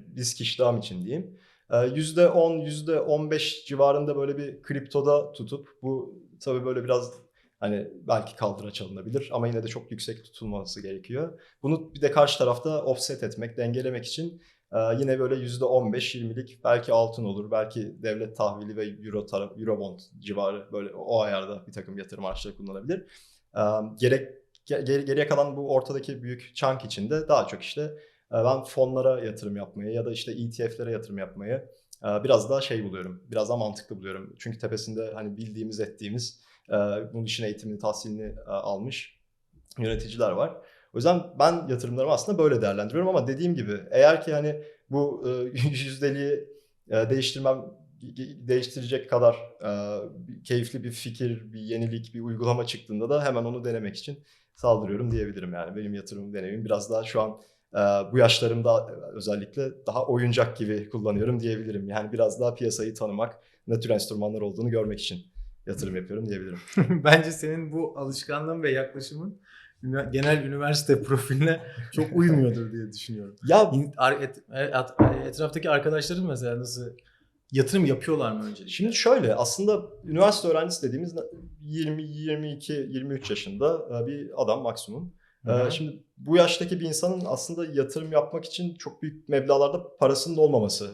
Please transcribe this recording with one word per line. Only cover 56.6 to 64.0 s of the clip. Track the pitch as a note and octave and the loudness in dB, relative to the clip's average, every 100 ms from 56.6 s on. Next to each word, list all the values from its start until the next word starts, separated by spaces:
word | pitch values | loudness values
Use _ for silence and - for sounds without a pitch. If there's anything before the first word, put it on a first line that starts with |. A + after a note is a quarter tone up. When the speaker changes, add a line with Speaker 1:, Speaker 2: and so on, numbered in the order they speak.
Speaker 1:
biraz | A2 G2+ A2 | -2 -2 0
daha | A2+ | -4
şu | A2 A2+ | -2 -2
an, | A2 A2 _ _ _ | -2 -4 _ _ _
e, | G2+ G2+ G2+ F#2 | 2 4 4 2
bu | B2 | 6
yaşlarımda | A#2 - A#2 A#2 A#2 A2+ - - - | 8 8 2 2 4 4 2 -6 -12
özellikle | A2 G2 G2+ G2+ C#3 C3+ - - | -8 -4 -4 -4 -4 -4 -4 -2
daha | A#2 C3 | -2 2
oyuncak | B2 A#2+ A#2 A#2 - | 4 4 4 4 2
gibi | G#2+ G#2 G#2 | -2 -2 -4
kullanıyorum | A#2 G#2+ G2+ A#2 B2 | -4 0 2 2 0
diyebilirim. | A2+ A2 A2 G2+ G2 | 0 -2 -4 -6 -4
Yani | G#2+ G#2+ | -4 -2
biraz | A2+ A2 - | 2 2 2
daha | A#2+ | -2
piyasayı | A#2+ A#2 - A2 | 0 -2 -2 -4
tanımak, | A2 G#2+ G2+ A2+ - _ _ - | -4 -4 -2 -4 -6 _ _ -4
ne | A2+ | -2
tür | A2+ | 2
enstrümanlar | G#2+ | 0